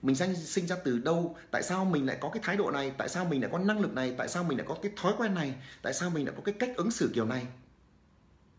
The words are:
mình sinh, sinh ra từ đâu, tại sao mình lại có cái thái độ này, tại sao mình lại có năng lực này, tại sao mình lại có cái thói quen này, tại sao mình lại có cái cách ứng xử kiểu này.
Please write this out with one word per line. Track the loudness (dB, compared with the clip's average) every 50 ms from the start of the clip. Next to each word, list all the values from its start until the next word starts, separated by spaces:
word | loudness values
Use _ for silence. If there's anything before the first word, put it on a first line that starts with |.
mình | 2 2 2
sinh, | 4 4 0 0
sinh | -2 -4 -2 -2 0 0 0
ra | -2 -2 0
từ | 0 2 2
đâu, | 4 2 2 2 2 0 -4 -8 -12 -4
tại | -4 -2 0
sao | 0 0 2 2
mình | 4 4 4 2
lại | 2 -2 -2
có | -4 -4
cái | -4 -2 -2
thái | 0 2 2
độ | 2 2
này, | 2 0 -2 -2 -2 -2
tại | -4 -2
sao | -2 -2 0
mình | 2 2 2
lại | 0 0
có | 0 2
năng | 2 2 4 4
lực | 2 0 0
này, | 0 -2 -2 0 -2
tại | -4 -2
sao | -2 -2 0
mình | 0 0 0
lại | -2 -2
có | -6 -4
cái | -4 -6 -4
thói | 0 2 2 2 2
quen | 2 0 2
này, | 0 0 -2 -4 -6 -10 -18 -16 -6
tại | -4 -4 -2
sao | 0 0 0
mình | 0 0 0
lại | -2 -4 -4
có | -4
cái | -4 -2 0
cách | -2 -2 0
ứng | 0 0 0
xử | 2 2 0 2 2
kiểu | 2 0
này. | 0 0 -2 -4 -6 -12 -16 -20 -20 -20 _ _ _ _ -20 _ _ _ _ _ -20 -20 _ _ _ _